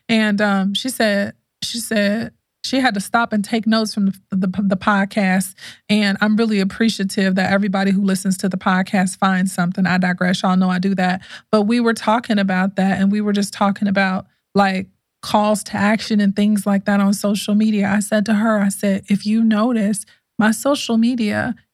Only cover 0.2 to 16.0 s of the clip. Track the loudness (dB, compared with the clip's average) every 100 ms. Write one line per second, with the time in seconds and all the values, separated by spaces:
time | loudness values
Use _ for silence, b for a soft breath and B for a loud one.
0.2 | 0 0 0 0 0 -4 -6 -2 0 0
1.2 | -4 -10 _ -14 -10 -8 -4 -2 0 -2
2.2 | -6 -14 _ _ -4 0 0 0 -2 -2
3.2 | 0 -2 -2 -2 0 0 0 -2 -2 -2
4.2 | -6 -2 -2 0 -2 0 0 0 0 0
5.2 | 0 0 -2 -8 B B -2 0 0 0
6.2 | 0 2 2 0 0 0 -2 0 -4 0
7.2 | 0 0 0 0 0 0 0 2 0 0
8.2 | -2 -2 -2 -2 0 0 0 0 -2 0
9.2 | 0 2 0 -2 -2 0 0 2 0 0
10.2 | -2 0 0 2 2 0 0 0 0 -2
11.2 | B B B 0 2 2 0 0 0 0
12.2 | 2 0 0 0 0 0 0 2 2 2
13.2 | 0 0 -2 0 0 0 0 0 0 -2
14.2 | -8 _ _ 0 2 0 -6 _ _ _
15.2 | -2 2 2 0 -2 -2 0 0